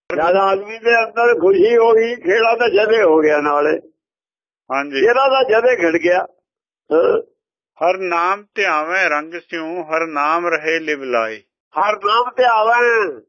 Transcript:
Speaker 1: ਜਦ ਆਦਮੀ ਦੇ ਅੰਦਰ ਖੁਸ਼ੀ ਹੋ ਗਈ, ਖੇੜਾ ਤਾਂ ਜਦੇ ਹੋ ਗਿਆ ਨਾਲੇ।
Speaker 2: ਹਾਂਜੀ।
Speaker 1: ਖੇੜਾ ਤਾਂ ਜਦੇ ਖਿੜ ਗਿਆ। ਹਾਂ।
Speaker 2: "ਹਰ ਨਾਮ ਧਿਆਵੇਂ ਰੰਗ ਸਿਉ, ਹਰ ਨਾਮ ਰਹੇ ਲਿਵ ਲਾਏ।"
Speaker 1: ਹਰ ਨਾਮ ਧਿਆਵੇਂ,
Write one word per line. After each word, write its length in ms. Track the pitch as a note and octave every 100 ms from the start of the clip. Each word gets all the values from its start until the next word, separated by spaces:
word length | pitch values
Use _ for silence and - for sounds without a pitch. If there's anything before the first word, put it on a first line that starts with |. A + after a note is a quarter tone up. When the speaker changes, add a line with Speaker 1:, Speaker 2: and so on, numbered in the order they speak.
| _ D3
Speaker 1:
ਜਦ 200 | E3 F#3+
ਆਦਮੀ 420 | G3 G3 G#3 A3+
ਦੇ 260 | A3+ A#3
ਅੰਦਰ 300 | A3+ A#3 A#3+
ਖੁਸ਼ੀ 420 | A#3 F3+ G3 G#3 A#3
ਹੋ 160 | A3+
ਗਈ, 240 | A3+ A#3 A#3+
ਖੇੜਾ 400 | E3+ A3 A3+ A#3
ਤਾਂ 120 | A#3
ਜਦੇ 340 | F#3+ A3 A3+
ਹੋ 160 | F#3 D#3
ਗਿਆ 220 | D3+ D3
ਨਾਲੇ। 400 | D3 D3 D3 D#3 - _ _ _ _ _ _ _ _
Speaker 2:
ਹਾਂਜੀ। 280 | C3+ C#3+ C3+
Speaker 1:
ਖੇੜਾ 280 | G#3+ B3+ C4+
ਤਾਂ 160 | C4
ਜਦੇ 320 | B3 A3 A#3+ A#3+
ਖਿੜ 200 | E3+ E3
ਗਿਆ। 300 | E3+ F3+ - _ _ _ _ _ _
ਹਾਂ। 300 | D#3 F#3 - - _ _ _ _ _
Speaker 2:
"ਹਰ 140 | E3+ F#3
ਨਾਮ 460 | F3+ E3+ F3 G3+ G#3
ਧਿਆਵੇਂ 560 | - G3 D#3 D#3 F#3 F3
ਰੰਗ 220 | D3 D#3
ਸਿਉ, 500 | E3+ - E3+ D#3+ F3
ਹਰ 240 | D#3 D#3+ E3
ਨਾਮ 400 | D3 D3 E3+ F3
ਰਹੇ 340 | D#3+ D#3 E3
ਲਿਵ 220 | D#3 C#3+
ਲਾਏ।" 400 | C3 A#2+ A2 A2 _ _ _ D3+
Speaker 1:
ਹਰ 160 | G3+ G#3+
ਨਾਮ 200 | - A3+ B3 B3
ਧਿਆਵੇਂ, 840 | B3 A3+ A3 A#3+ A#3+ A3+ F#3+ B2